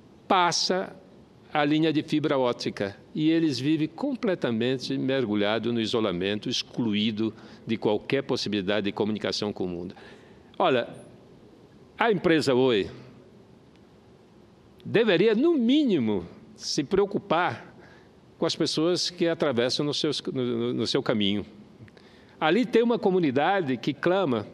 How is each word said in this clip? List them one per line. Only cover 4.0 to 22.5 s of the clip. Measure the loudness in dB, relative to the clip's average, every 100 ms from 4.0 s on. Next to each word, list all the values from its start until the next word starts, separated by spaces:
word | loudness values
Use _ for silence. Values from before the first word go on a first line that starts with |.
| -6 -4 -4 -2 -2 0 -2 -2 -4 -4
mergulhados | -2 0 0 0 2 0 0
no | -2
isolamento, | 0 0 0 0 -2 -2 -4
excluído | -6 -6 -4 0 0 0 0 -4 -4 -18 -12 -6
de | -2
qualquer | 0 0 0 -4
possibilidade | -2 -4 -2 -2 0 0
de | 0
comunicação | -2 -2 -2 -4 -4 -4
com | -4
o | -6
mundo. | -6 -10 -14 -20 -20 -20 -20 -10 0
Olha, | 2 2 0 -10 -20 -20 -20 -20 -20 -20 -20 -20 -10 -2
a | 0
empresa | 2 2 2 4
Oi | 4 4 2 0 -8 -20 -20 -20 -20 -20 -20 -20 -20 -20 -20 -20 -20 -20 -20 -20 -20 -20 -18
deveria, | -2 2 4 4 4
no | 4 2
mínimo, | 2 4 4 4 2 2 0 -4 -16 -20 -14
se | -6 -4
preocupar | 0 0 0 -2 -2 0 0 -4 -14 -20 -20 -20 -20 -20 -16 -4
com | -4
as | 0
pessoas | -2 0 0 0 -2
que | -2 -2
atravessam | 0 0 2 0 0
no | -2
seus, | -2 -2 -4
no, | -4 -4
no, | -2 -2 -2
no | -2 0
seu | -2
caminho. | 0 0 2 0 -4 -14 -20 -20 -20 -20 -20 -20 -14 0
Ali | 2